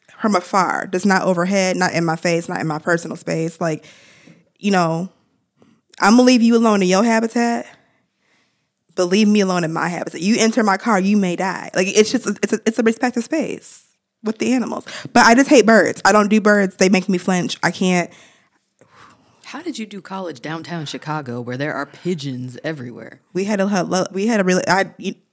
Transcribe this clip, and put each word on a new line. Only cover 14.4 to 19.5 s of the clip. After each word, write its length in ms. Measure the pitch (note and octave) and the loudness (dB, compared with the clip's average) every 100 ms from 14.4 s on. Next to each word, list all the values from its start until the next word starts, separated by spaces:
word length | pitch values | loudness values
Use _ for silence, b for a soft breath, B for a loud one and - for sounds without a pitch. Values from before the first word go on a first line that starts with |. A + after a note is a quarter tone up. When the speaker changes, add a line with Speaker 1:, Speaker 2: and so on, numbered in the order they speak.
| A#3 | -2
Speaker 1:
animals. 320 | B3+ - - - B B | -2 -2 -8 -12 B B
But 140 | A#3+ A3 | 4 6
I 80 | A#3 | 6
just 140 | C#4 | 6
hate 180 | C#4+ G3+ | 6 8
birds. 340 | A3 D3+ - F#3+ | 6 4 2 4
I 60 | |
don't 180 | G#3 G3+ | 4 4
do 120 | G#3+ | 2
birds. 360 | G#3 G#3 F#3+ - | 4 2 2 2
They 120 | F#3+ | 2
make 180 | F#3 F3+ | 2 0
me 120 | F3+ | -2
flinch. 400 | - F3+ - - | 0 -2 -2 -4
I 80 | E3+ | -4
can't. 400 | - F#3 F3+ E3 b b b b b _ _ _ _ - _ _ _ | -2 0 0 -2 b b b b b _ _ _ _ -20 _ _ _
Speaker 2:
How 180 | - | -18